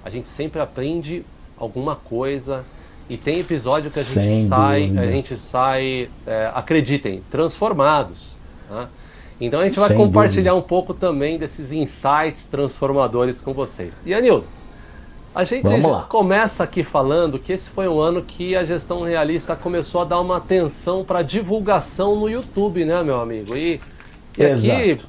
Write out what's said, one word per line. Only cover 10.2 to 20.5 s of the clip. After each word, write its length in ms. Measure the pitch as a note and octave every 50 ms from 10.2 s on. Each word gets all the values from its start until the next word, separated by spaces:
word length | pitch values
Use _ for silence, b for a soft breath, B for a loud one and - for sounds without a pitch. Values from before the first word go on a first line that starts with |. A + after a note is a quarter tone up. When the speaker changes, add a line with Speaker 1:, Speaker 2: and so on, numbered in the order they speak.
| G#3 G3 G3 G3 F#3 F3+ F3+
Speaker 2:
dúvida. 120 | F#3 F3
Speaker 1:
um 20 | -
pouco 240 | F3 F#3 F3+ -
também 460 | F3+ - - F3+ E3 C#3 C#3 D3 D#3+ D#3+
desses 340 | D#3 C#3+ - - D3+ B2+
insights 760 | D3 D#3 D3+ B2+ - - - C3+ C#3+ D3+ D#3+ D#3+ D3+ - - -
transformadores 920 | - C3+ C#3+ C3 - - - C#3 C#3 C#3 C3 A#2+ A2+ A#2+ B2 B2+ B2+ -
com 140 | - - C3+
vocês. 480 | C3 C3+ - - - F#2 F2 - - - E3
E 40 |
Anildo, 340 | F#3 G#3+ B3 B3+ F#3+ C#3 - - - - B B B B B B B B B B B B - - -
a 80 | - F#3
gente 200 | - A#3 C4 -
Speaker 2:
Vamos 180 | G2+ G#2 A#2 D3
Speaker 1:
já 40 | D#3+
Speaker 2:
lá. 140 | C3+ F#2 -
Speaker 1:
começa 600 | - - A3+ G3+ F#3 F#3+ G#3 A3+ G3+ - - F3
aqui 200 | - - F#3 D#3+
falando 540 | - - D3 C3 C3+ D3 E3 F3 D#3+ C3+ C3+
que 160 | - - F3+
esse 160 | F#3 - -
foi 180 | - - F#3+ F#3
um 120 | E3 D3+
ano 240 | D3+ E3 F3 F3+ E3+
que 320 | - - - F3 F3+ F#3
a 80 | F#3 F3+
Gestão 400 | D#3 F3 E3 - - F3 F3 E3+
Realista 520 | E3+ E3+ E3 D#3 D3+ D#3+ E3 - - E3+
começou 460 | D#3 - F3+ F3 F3 D3 - - F3
a 40 | F3
dar 140 | D#3+ F3 F3
uma 180 | F3+ F3+ F3+ F3
atenção 680 | E3 -